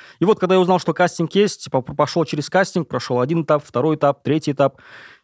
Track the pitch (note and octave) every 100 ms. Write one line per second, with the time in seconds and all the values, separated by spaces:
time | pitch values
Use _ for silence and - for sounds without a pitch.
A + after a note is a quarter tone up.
0 | - - F3 G#3+ F3+ F#3 F3+ F3+ - D#3+
1 | F3 - D#3+ G3 G3+ - - C3 - C#3+
2 | D3 F3 D#3 D3+ - F#3 F#3+ F#3 D3+ B2+
3 | - B2 B2+ E3 D#3 D3+ - A#2+ D3+ D3+
4 | C#3+ C#3+ - D3+ D3+ C3+ C#3 - - -
5 | - -